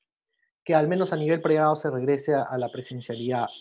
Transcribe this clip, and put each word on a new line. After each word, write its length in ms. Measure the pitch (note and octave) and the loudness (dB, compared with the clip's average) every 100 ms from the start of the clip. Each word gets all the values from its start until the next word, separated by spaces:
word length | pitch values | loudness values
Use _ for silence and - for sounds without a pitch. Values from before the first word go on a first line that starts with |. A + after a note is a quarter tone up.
| _ _ _ _ _ _ | _ _ _ _ _ _
que 120 | - D#3 | 2 2
al 120 | D3+ | 4
menos 260 | F#3 F#3 | 2 0
a 20 | D#3 | 0
nivel 260 | D3+ E3 | 0 0
pregrado 340 | D#3+ D#3 D3+ D#3 | 2 4 4 2
se 140 | D3+ | -2
regrese 440 | B2+ C3 C#3 D3 | -2 0 0 2
a, 100 | C#3+ | 0
a 140 | B2 B2+ | 0 -4
la 120 | A#2+ | -6
presencialidad, 800 | B2+ - B2 - A#2 A#2+ B2 A2+ - | -8 -12 -12 -10 -8 -4 -2 -4 -6